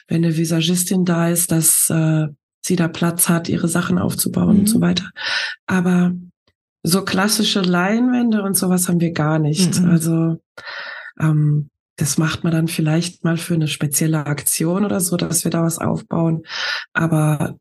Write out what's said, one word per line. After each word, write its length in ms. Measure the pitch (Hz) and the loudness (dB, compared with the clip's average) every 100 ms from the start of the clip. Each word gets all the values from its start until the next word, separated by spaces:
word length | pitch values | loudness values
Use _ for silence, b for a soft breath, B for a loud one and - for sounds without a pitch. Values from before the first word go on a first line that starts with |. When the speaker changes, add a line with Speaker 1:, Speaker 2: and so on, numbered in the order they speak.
| B | B
Speaker 1:
wenn 160 | 165 | 0
eine 120 | 170 160 | 0 0
Visagistin 680 | 165 165 160 180 - 185 | 0 0 0 0 0 0
da 240 | 180 170 170 | 0 2 0
ist, 240 | 170 - | 0 0
dass, 380 | 160 160 - - | 2 2 2 2
äh, 380 | 160 156 156 156 - _ _ | 2 2 2 -2 -6 _ _
sie 120 | - 175 | -4 0
da 120 | 165 | 0
Platz 400 | - 170 170 - | 0 -2 0 0
hat, 220 | 170 170 | 0 0
ihre 180 | 170 170 | -2 0
Sachen 300 | 175 180 180 | -2 0 0
aufzubauen 600 | - - - 180 175 208 | -2 -2 -2 0 4 4
und 80 | 208 | 4
so 100 | 226 | 2
Speaker 2:
Mhm. 40 | |
Speaker 1:
weiter. 280 | 175 180 - - B B B B - | 2 0 -4 -10 B B B B -4
Aber 460 | 185 180 180 180 180 - _ _ _ _ _ | 0 2 2 2 0 -10 _ _ _ _ _
so 220 | 160 190 | 0 0
klassische 560 | 190 190 208 208 - 202 | 0 0 0 0 0 0
Leinwände 840 | 180 175 185 226 254 247 240 214 | 0 0 2 2 2 2 0 0
und 140 | 196 190 | 0 0
sowas 320 | 185 180 180 | 2 0 2
haben 120 | 175 | 0
wir 120 | 165 | 0
gar 260 | 165 151 156 | 0 0 2
nicht. 400 | 147 156 180 - | 0 2 2 2
Speaker 2:
Mhm. 120 | 175 | 4
Speaker 1:
Also, 520 | 170 160 165 165 165 _ - B B B B B - | 4 2 0 0 -2 _ -20 B B B B B -2
ähm, 480 | 156 151 151 147 147 _ _ - | 0 2 2 0 -2 _ _ -6
das 200 | 147 - | -4 0
macht 260 | 160 - | -2 0
man 100 | 170 | 0
dann 140 | 160 165 | 0 0
vielleicht 540 | - 156 160 175 - | 0 0 0 -2 -4
mal 140 | 165 165 | -2 -2
für 160 | - | -2
eine 140 | 170 151 | -2 -2
spezielle 560 | - 147 - 160 156 143 | -2 -2 0 0 0 -2
Aktion 580 | 147 - - 160 185 208 | -4 -2 -2 0 0 0
oder 120 | 202 | -2
so, 180 | 180 175 | -2 -2
dass 260 | 165 165 | -2 -2
wir 60 | 175 | -2
da 120 | 165 | 0
was 160 | 165 - | 0 0
aufbauen. 640 | - 165 - 170 165 160 B B B B B | -2 -4 -4 -2 0 -2 B B B B B
Aber 600 | - 165 156 151 151 - - | -2 0 2 2 0 -2 -8